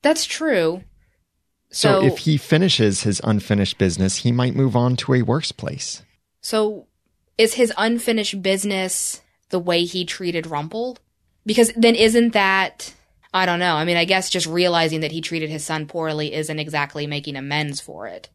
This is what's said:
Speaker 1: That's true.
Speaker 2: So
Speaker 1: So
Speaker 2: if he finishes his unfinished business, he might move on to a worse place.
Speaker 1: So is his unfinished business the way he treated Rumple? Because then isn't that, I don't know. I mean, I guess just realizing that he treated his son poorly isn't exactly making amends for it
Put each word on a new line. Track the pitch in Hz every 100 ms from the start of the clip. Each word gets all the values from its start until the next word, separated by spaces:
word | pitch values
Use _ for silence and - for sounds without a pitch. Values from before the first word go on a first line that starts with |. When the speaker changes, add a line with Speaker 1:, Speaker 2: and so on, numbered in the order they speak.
Speaker 1:
That's | 285 311
true. | - - 311 220 160 180 - _ _ _ _ _ _ _ _
Speaker 2:
So | - - 98
Speaker 1:
So | 131
Speaker 2:
if | -
he | 160 147
finishes | - 156 185 - 110 95
his | 107 95
unfinished | - 107 - 101 98 -
business, | 95 85 95 -
he | 123
might | 120 123 -
move | 135
on | 120 123 123
to | -
a | 127
worse | 110 135 -
place. | - - 139 - - _ _ _ _
Speaker 1:
So | - 220 214 208 - _ _ _ _ -
is | 226
his | - 233 -
unfinished | 220 233 233 226 208 196
business | 190 196 208 190 185 - - - _ _ _
the | 185
way | 175 170
he | 175 180
treated | 175 - 180 170 160
Rumple? | 151 156 220 247 247 _ _ _ _ -
Because | 220 226 233
then | 233
isn't | 233 220 233 233
that, | 214 196 190 185 - - - _ _ _
I | 185 180
don't | 175
know. | 180 156
I |
mean, | 170 170
I |
guess | 170 190 185
just | 185 156
realizing | 170 180 170 165 156
that | 156
he | 160
treated | 160 165 156
his | 156
son | 143 156 151
poorly | 170 160 151 151
isn't | 151 156 156
exactly | 151 147 143 151 147
making | 147 143 139
amends | 135 147 151 139
for | - 80 104
it | 90 -